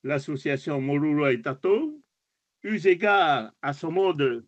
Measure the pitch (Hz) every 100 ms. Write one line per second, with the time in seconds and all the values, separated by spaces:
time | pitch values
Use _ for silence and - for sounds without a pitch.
0 | 135 143 139 143 151 139 160 143 135 143
1 | 151 147 143 123 127 135 180 214 311 302
2 | _ _ _ _ _ _ 202 214 180 175
3 | 208 202 165 135 107 _ 139 143 165 175
4 | 190 156 135 120